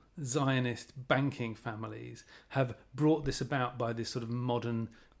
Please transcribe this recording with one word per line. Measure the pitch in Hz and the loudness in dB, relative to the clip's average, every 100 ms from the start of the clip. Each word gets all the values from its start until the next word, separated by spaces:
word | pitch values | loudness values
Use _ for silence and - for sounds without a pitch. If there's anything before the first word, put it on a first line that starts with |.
| _ - | _ -8
Zionist | 135 143 135 131 123 113 - - 127 | -2 2 4 4 2 0 -8 -8 2
banking | 135 139 - 117 | 2 2 0 -4
families | 107 120 110 110 110 120 117 - - - | -6 -8 -8 -8 -10 -12 -14 -18 -20 -4
have | 135 123 - - | 0 0 -4 -12
brought | 127 151 160 | 2 4 6
this | 139 - | 2 -2
about | 123 139 123 117 | -2 0 0 0
by | 117 | -2
this | 113 110 | -2 -4
sort | 127 | -4
of | 113 | -2
modern | 120 123 120 120 117 113 - - - | -2 0 0 0 -2 -4 -8 -20 -16